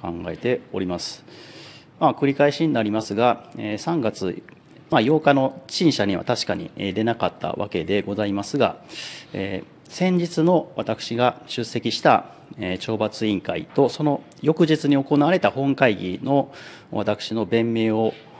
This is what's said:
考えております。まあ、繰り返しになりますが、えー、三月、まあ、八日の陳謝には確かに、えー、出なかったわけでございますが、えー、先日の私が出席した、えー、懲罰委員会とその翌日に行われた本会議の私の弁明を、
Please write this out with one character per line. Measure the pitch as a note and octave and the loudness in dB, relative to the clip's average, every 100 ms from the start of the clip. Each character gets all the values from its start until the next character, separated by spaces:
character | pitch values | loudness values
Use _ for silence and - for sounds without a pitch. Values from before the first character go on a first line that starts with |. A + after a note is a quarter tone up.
考 | F2+ E2+ F2 | -10 -8 -8
え | D#2+ | -4
て | A#2+ A#2+ - | -2 -2 -4
お | G2+ | -6
り | F#2 | -4
ま | F2 | -4
す。 | - - - - - - - - - - | -8 -12 -18 -20 -20 -20 -20 -20 -20 0
ま | D#3 | 0
あ、 | |
繰 | - C#3 | 2 0
り | C3+ | 2
返 | C#3+ | 2
し | C#3+ D#3+ | 2 0
に | |
な | B2 | 0
り | G#2+ | 0
ま | G#2+ | -2
す | G#2+ G2+ | -2 2
が、 | B2 - - A#2 | 2 2 -6 -10
え | G#2+ G#2 | -8 -6
ー、 | |
三 | D#3+ E3+ | -4 -2
月、 | A2 - F#2 - - - - - - | -2 -2 -4 -6 -12 -20 -20 -20 0
ま | C#3+ | 2
あ、 | |
八 | A2+ D#3 | 4 4
日 | D3 | 4
の | C#3 C3+ - - | 4 2 -2 -10
陳 | - E3 | 2 2
謝 | B2 G2+ | 4 0
に | F#2 | 0
は | |
確 | - A#2 - | -2 -2 -2
か | |
に、 | F2+ E2+ - | -6 -8 -6
え | G2 | -4
ー、 | |
出 | F#2+ | -2
な | A2+ A#2 | -2 0
か | F2+ | -2
っ | - | -2
た | - | -6
わ | - G#2 | -6 -4
け | F2+ | -4
で | D#2+ G2+ | -2 -2
ご | F#2+ | -2
ざ | G2+ G2+ | -2 -2
い | |
ま | G2+ | -4
す | G2+ C#3+ | -4 0
が、 | G2 - - - - - - | 0 0 -14 -16 -14 -16 -10
え | - G2 F#2+ - | -6 -6 -6 -10
ー、 | - - | -18 -14
先 | - F#3 F3+ | -2 2 2
日 | E3+ E3 | 0 2
の | E3+ F3 - - | 4 4 2 -4
私 | A2+ G#2+ - A#2 | -4 -4 -4 0
が | B2 - - | 2 0 -6
出 | - A2+ | -8 -6
席 | A2+ A2+ | -4 -4
し | - | 2
た、 | D#3 A#2 - - - - | 4 4 2 -16 -20 -8
え | F#2 F#2 | -6 -4
ー、 | |
懲 | - G#2+ | -4 -2
罰 | G#2+ - A2 | -2 -2 0
委 | |
員 | F#2+ | 0
会 | - E2+ D#2 | -2 -6 -2
と | - B2+ | 2 2
そ | - | 2
の | D3+ C#3 - - | -2 -2 -6 -4
翌 | D3 D#3+ D#3+ | 0 2 2
日 | D#3 C#3+ | 4 2
に | C#3 | 2
行 | C3+ C#3+ | 2 2
わ | D3 | 4
れ | F#3 | 4
た | G2+ | 2
本 | C3+ C#3 C3 | 0 -2 4
会 | B2+ F#2 | 2 2
議 | F#2 F2+ | -4 -4
の | C3 C#3 C3 - - - - | 0 0 0 -8 -20 -20 -10
私 | A2 G#2 G#2 - | -4 -2 -4 -4
の | A2+ F#2+ | -4 0
弁 | A#2 A#2 | 0 2
明 | A2+ A2+ A2 | 0 0 0
を、 | A2 - - - | 0 -4 -12 -20